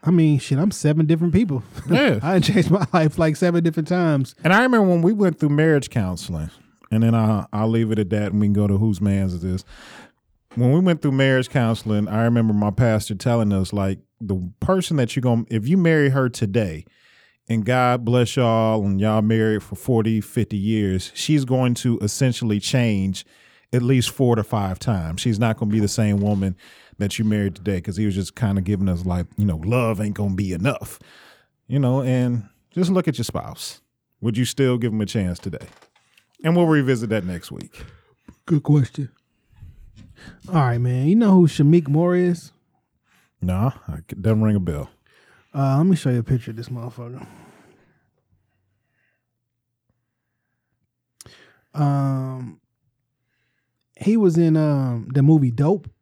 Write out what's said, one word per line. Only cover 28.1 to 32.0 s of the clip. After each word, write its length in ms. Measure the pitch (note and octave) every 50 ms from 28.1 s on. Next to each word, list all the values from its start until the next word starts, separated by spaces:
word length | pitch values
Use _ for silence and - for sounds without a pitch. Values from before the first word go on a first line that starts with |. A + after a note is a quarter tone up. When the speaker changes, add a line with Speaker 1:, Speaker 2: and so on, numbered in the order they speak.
| F#2
Speaker 2:
just 200 | G2 F#2 - _
kinda 260 | - A#2+ G2+ G2 G2
giving 260 | F2+ F2 G#2 F#2 G2 F#2+
us, 180 | F2+ E2+ F2+
like, 200 | F#2 F2 F2 E2+ - _ -
you 60 | G#2
know, 120 | G#2 E2+ D#2+
love 420 | D#2 F#2+ A#2+ B2+ B2 A2+ A2 F#2
ain't 140 | G#2+ G#2 G2+
gonna 200 | - G#2 G2 F#2+
be 180 | F#2 G#2 F#2+ F2+
enough, 460 | E2 F#2 C3+ B2+ - A#2+ - - - - - - - - - - _ _ _ _ _ _ _
you 120 | B2 C#3+
know, 220 | C#3 B2 B2+ C#3